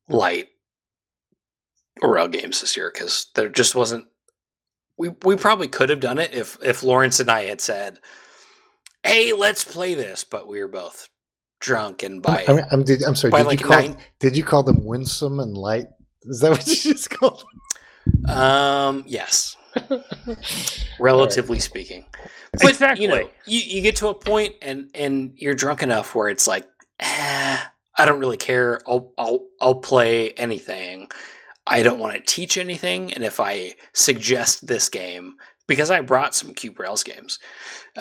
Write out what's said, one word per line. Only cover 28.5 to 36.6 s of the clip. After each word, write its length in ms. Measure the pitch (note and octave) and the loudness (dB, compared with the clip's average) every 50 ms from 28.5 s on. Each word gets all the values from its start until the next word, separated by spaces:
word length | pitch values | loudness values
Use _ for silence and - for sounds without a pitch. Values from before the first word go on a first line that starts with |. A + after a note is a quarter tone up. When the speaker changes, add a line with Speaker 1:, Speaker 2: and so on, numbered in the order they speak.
| B2+ B2 B2 A#2+ A#2+ A2+ - | 0 2 2 2 0 -2 -2
Speaker 1:
I'll, 260 | - B2 B2 B2 - _ - | -2 -2 -2 -2 -4 _ -6
I'll, 280 | B2 A2+ A#2+ B2+ - - _ _ | -4 -2 -2 -2 -4 -6 _ _
I'll 140 | B2+ B2+ C3 | 2 2 2
play 560 | B2+ - - C3+ B2+ A#2+ A#2 A#2 A#2 A2+ A2 - | 2 0 2 4 4 4 4 4 2 0 -2 -4
anything. 760 | - B2 A#2 A2+ G2 - - F#2 F#2+ F#2 F2+ F#2 F#2+ G2 - - - - - - - - - - _ _ | -6 -6 -6 -6 -8 -8 -10 -10 -10 -10 -12 -14 -16 -16 -18 -18 -18 -18 -20 -20 -20 -20 -20 -20 _ _
I 160 | - - A#2+ A2+ | 0 2 4 4
don't 160 | A#2+ A#2+ A#2 | 4 2 2
wanna 220 | A2 G#2+ G#2 G#2 | -4 -8 -8 -6
teach 360 | - - - - F3 F3 - | -4 -4 -4 -4 -2 -4 -4
anything. 560 | F#3+ F3+ F3+ F3 E3+ - F3+ F3+ F#3 F#3 F3+ - | -4 -4 -6 -8 -6 -4 -4 -4 -4 -6 -8 -8
And 120 | - A#2 | -6 -6
if 160 | G#2+ - - | -4 -2 -2
I 340 | A2+ G2+ G#2 G2+ F#2 F2+ - - - - _ | -2 -2 -2 -6 -8 -10 -12 -16 -20 -6 _
suggest 720 | - - - C3+ A2+ A2 G#2 B2+ A#2+ A#2 - - - - | 0 2 2 2 0 0 0 0 0 2 0 -2 -2 -2
this 220 | - A#2+ G#2+ - - | -4 -2 -2 -2 -2
game," 460 | - G2+ F2+ F2+ F2+ F2+ F2+ F#2 F#2 _ - - _ _ _ | -4 -6 -10 -10 -12 -14 -16 -18 -20 _ -20 -20 _ _ _
because 240 | - D3+ C3+ D3+ D#3+ | -2 0 0 2 2
I 100 | F#3 F3 | 2 0
brought 340 | C3+ B2 B2+ B2+ C#3+ C3+ - | 2 2 2 2 2 0 -2
some 200 | - - A2 G2 | -4 -6 -6 -12
Cube 240 | - | -14